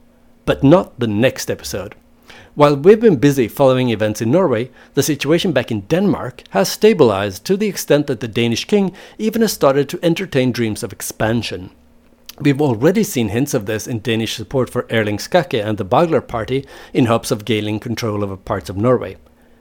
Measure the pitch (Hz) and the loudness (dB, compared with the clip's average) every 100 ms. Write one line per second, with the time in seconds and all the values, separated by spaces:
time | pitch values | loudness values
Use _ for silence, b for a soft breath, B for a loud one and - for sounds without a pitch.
0 | _ _ _ _ - - 139 175 202 - | _ _ _ _ -4 0 4 4 2 -4
1 | 117 101 123 - - 98 - 104 98 - | -4 0 0 -2 -8 -8 -8 -10 -12 -16
2 | _ _ B B B - 147 143 160 220 | _ _ B B B 4 4 6 6 6
3 | 233 147 143 135 107 - 135 127 127 107 | 6 6 4 4 0 2 4 4 2 0
4 | 107 107 113 160 185 110 127 B B - | -2 -2 0 2 2 0 -4 B B -2
5 | 135 139 131 170 190 135 117 110 95 165 | -2 -2 0 0 2 0 0 -4 -2 0
6 | 202 117 113 - - 190 190 - 214 196 | 0 0 -4 -12 -6 -2 -2 2 2 6
7 | 123 98 104 95 - 190 214 - - 147 | 4 4 -2 -6 -4 -2 -2 -4 0 0
8 | 147 120 120 107 117 113 - 208 185 B | 0 -4 -4 -2 0 -2 0 0 0 B
9 | B B 214 226 226 - 143 135 143 175 | B B -4 0 -2 2 2 2 0 -2
10 | 170 165 190 139 127 117 113 101 110 - | -2 0 -2 0 0 0 -2 -4 -8 -10
11 | - - 110 117 104 95 92 - _ _ | -14 -4 -2 -2 -4 -10 -12 -18 _ _
12 | _ _ - - 143 135 147 110 139 196 | _ _ -20 -4 0 2 0 2 2 2
13 | 202 - 110 110 143 131 101 110 - 117 | 0 -2 -2 -2 -2 -4 -4 -6 -6 -8
14 | 110 110 110 - 107 139 117 123 - 113 | -4 -2 -4 -8 -6 -4 -2 -4 -4 -2
15 | 107 104 - 180 - 123 104 104 98 127 | -2 -4 0 0 0 -4 -4 -4 0 0
16 | 170 139 - 117 107 131 - B B - | 2 0 -2 -8 -4 -6 -6 B B 0
17 | 117 117 - 117 107 107 104 107 120 110 | 2 0 -2 -6 -2 -2 -2 -6 -6 -6
18 | 113 104 101 95 - 104 - 95 120 123 | -4 -4 -6 -8 -6 -6 -6 -2 0 0
19 | 95 98 _ b b b | -2 -12 _ b b b